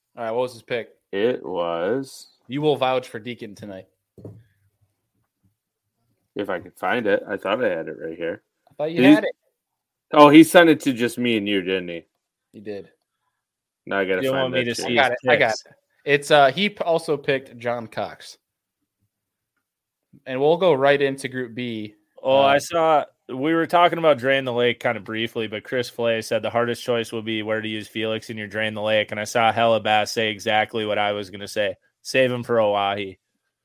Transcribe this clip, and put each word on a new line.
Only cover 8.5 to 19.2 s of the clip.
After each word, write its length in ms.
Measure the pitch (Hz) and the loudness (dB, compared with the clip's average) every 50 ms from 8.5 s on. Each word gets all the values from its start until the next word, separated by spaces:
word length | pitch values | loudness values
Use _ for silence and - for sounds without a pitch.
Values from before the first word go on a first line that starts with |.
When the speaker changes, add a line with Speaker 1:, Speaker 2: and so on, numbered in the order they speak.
| _ _ _ _ | _ _ _ _
Speaker 1:
I 40 | _ | _
thought 160 | - 147 160 | -8 -8 -4
you 100 | 165 170 | 0 4
Speaker 2:
He 60 | 247 277 302 | 6 6 6
Speaker 1:
had 100 | 320 - | 6 4
it. 120 | - - _ _ _ _ _ _ _ _ _ _ _ _ _ _ _ - | -2 -8 _ _ _ _ _ _ _ _ _ _ _ _ _ _ _ 6
Speaker 2:
Oh, 160 | 151 147 147 | 8 8 10
he 140 | 143 160 160 | 10 10 8
sent 260 | 156 - 180 170 165 | 10 8 8 8 8
it 100 | 151 147 | 4 2
to 120 | - 143 127 | 0 -4 -2
just 240 | 110 120 117 117 | -2 -4 -4 -2
me 200 | 123 123 120 117 | -2 -2 0 0
and 100 | 107 101 101 | 0 0 0
you, 120 | 104 98 87 | -2 -2 0
didn't 240 | 90 95 95 90 87 | -2 -4 -4 -4 -8
he? 160 | 85 85 82 _ _ _ _ _ _ _ _ _ _ | -12 -12 -14 _ _ _ _ _ _ _ _ _ _
Speaker 1:
He 60 | 110 | -18
did. 300 | 101 107 101 98 92 - _ _ _ _ _ _ _ _ _ _ _ _ _ _ _ _ _ _ _ | -14 -14 -14 -14 -14 -18 _ _ _ _ _ _ _ _ _ _ _ _ _ _ _ _ _ _ _
Speaker 2:
Now 120 | - 98 98 | -6 -4 -2
I 60 | 98 | -2
gotta 160 | 92 95 92 | -2 -2 -2
Speaker 3:
You 80 | 95 131 | -2 -2
Speaker 2:
find 120 | 131 135 131 | -2 -2 -2
Speaker 3:
want 100 | 127 127 | -2 -2
me 100 | 131 123 | -2 -4
Speaker 2:
that 100 | 120 117 | -4 -4
Speaker 3:
to 60 | - - | -6 -4
Speaker 2:
too. 40 | - | -2
Speaker 3:
see 100 | 120 117 | 0 2
Speaker 1:
I 100 | 135 123 | 2 0
got 20 | |
Speaker 3:
his 60 | 123 123 - | 0 -2 0
Speaker 1:
it. 80 | 123 | 0
I 40 | - | 2
got 100 | 170 135 113 | 2 2 0
Speaker 3:
picks? 160 | 110 - - | 0 -4 -10
Speaker 1:
it. 60 | - - _ _ _ _ _ _ | -18 -20 _ _ _ _ _ _
It's, 260 | 147 143 143 143 - | 0 0 0 2 4
uh, 200 | 156 147 139 135 | 6 6 6 4
he 180 | 127 175 202 208 | 4 0 -2 -4
p-, 140 | 208 - 175 | -4 -4 -2
also 340 | 175 165 165 - - 151 | -2 -2 -2 0 -2 -4
picked 400 | 139 139 - 139 131 135 - - | -4 -2 -2 -2 -2 -4 -10 -16
John 300 | 120 113 120 120 120 113 | -10 -6 -6 -6 -6 -8
Cox. 500 | 110 - - 101 87 78 - - - - - _ _ _ _ _ _ _ _ _ _ _ _ _ _ _ _ | -10 -8 -8 -8 -8 -10 -16 -20 -20 -20 -20 _ _ _ _ _ _ _ _ _ _ _ _ _ _ _ _